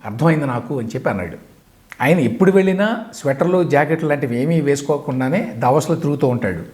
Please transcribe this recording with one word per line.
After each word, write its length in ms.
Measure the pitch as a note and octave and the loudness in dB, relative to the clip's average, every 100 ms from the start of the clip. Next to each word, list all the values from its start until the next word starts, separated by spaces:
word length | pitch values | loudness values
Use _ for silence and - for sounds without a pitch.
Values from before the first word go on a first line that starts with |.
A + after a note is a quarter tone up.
| G#2 | -10
అర్థమైంది 400 | G#2+ D#3+ D#3 C#3 | 0 2 2 -2
నాకు 340 | A#2+ A#2 C#3 | -4 -4 -6
అని 80 | A2 | -6
చెప్పి 220 | - D3+ | -4 -4
అన్నాడు. 280 | G2+ F2 - - - _ _ _ - | -4 -6 -12 -20 -20 _ _ _ -2
ఆయన 180 | B2+ F3+ | 2 2
ఎప్పుడు 320 | A#2+ - G3 | 2 4 4
వెళ్ళినా 540 | F#3+ F#3+ F#3+ G#3+ A#3 - | 4 2 2 0 -2 -8
స్వెటర్లు, 500 | - C#3+ C3+ E3 F3+ | -6 -4 0 2 2
జాకెట్లు 460 | E3+ C#3 D3 A#2 D#3 | 4 2 2 0 0
లాంటివి 320 | D3 C3+ A#2+ | -2 -2 -2
ఏమీ 200 | C#3+ E3 | 0 2
వేసుకోకుండానే 920 | C#3+ C#3+ C#3+ C#3+ C#3+ B2+ C3 C3 A#2 A#2 | 2 0 0 -4 -2 -2 0 -2 -4 -2
దావోస్లో 380 | B2 D3 - E3 | 2 2 2 -2
తిరుగుతూ 320 | C#3 C#3+ C3+ | -2 0 0
ఉంటాడు 360 | A#2+ G2+ E2+ E2+ | 0 -2 -4 -10